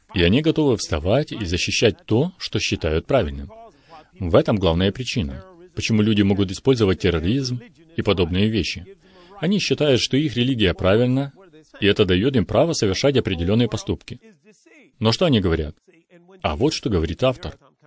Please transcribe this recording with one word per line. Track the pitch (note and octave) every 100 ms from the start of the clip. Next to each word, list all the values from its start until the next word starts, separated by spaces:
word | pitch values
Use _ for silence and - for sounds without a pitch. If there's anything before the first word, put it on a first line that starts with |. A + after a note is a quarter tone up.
| _
И | -
они | F2 A#2+
готовы | D#3+ D3+ D3 G#2+
вставать | - D#2+ E2 B2 D#3+
и | - F#2
защищать | F2 - - A2+ - -
то, | G#2+ E3+ -
что | - G#2+
считают | - G2+ E2 D#2+ -
правильным. | C3+ F2 C#2 C#2 - A3 - _ - - -
В | F2+ G2+
этом | D#3 G#2+
главная | F2+ E2 F#2+
причина, | G2+ B2 B2+ D2 C2 - - - -
почему | - A2
люди | G#2+ G#2
могут | G2 G2+ G2
использовать | G2 - C3 G2+ F2+
терроризм | F#2+ E2+ E2 C3 C3 B2 - - - -
и |
подобные | A2 G2 F2 F2+ G#2+
вещи. | A2 D#2+ E2 F#2 - _ - - -
Они | E3 G3+
считают, | - C3+ D3 B2
что | - C3
их | D#3 A2
религия | B2 B2 G2+
правильна, | - F#2 G#2+ B2 C3 C#3+ - - D#3 - -
и | G3
это | - F#2
даёт | F#2 A#2+ C3+
им | C3+
право | G#2+ E3
совершать | D#3 G#2+ F#2 C#3 C3
определённые | - F2 E2+ A2+ A#2+
поступки. | A2 - F2 - A#2 A3+ G3 G#3+ _ _ - A#3 _
Но | A2
что | A#2 F3+
они | A#2
говорят? | F#2+ D#2+ D2+ - _ _ _ - - -
А | - D#2
вот | B2+
что | - C#3
говорит | F#2 D#2+ E2+
автор. | C3 B2+ D#2 - _ _